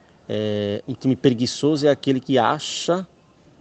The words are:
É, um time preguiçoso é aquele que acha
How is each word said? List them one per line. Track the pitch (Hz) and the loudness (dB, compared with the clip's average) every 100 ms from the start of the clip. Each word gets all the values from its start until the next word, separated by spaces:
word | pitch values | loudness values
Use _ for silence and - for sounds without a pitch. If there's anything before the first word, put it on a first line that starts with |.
| _ _ - | _ _ -8
É, | 107 107 104 104 104 - | -4 -2 -2 -4 -4 -6
um | 123 | -4
time | 135 127 | -2 2
preguiçoso | 139 117 123 - 143 151 147 | 2 2 -2 -2 0 2 2
é | |
aquele | 135 139 131 | 2 0 -2
que | - 127 | 0 2
acha | 110 151 - - - 180 185 _ _ _ _ _ | 2 0 -4 -6 -2 -2 -4 _ _ _ _ _